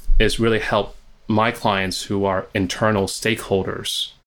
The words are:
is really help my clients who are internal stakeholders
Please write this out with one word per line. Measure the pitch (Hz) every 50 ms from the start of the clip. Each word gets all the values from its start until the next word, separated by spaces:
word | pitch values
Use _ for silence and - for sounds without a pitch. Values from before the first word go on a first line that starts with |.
| - - - -
is | 113 104 - -
really | 113 117 113 107
help | - - - 104 101 - - - - - - _ -
my | - 110 107 110 117
clients | 120 - - 113 98 95 95 95 90 - -
who | - 104 98 98
are | 98 92 95 95 - -
internal | 101 95 87 - - 113 110 107 98 98
stakeholders | 90 - - - 113 113 - - - 98 95 92 92 - - 101 - - - - - - _ _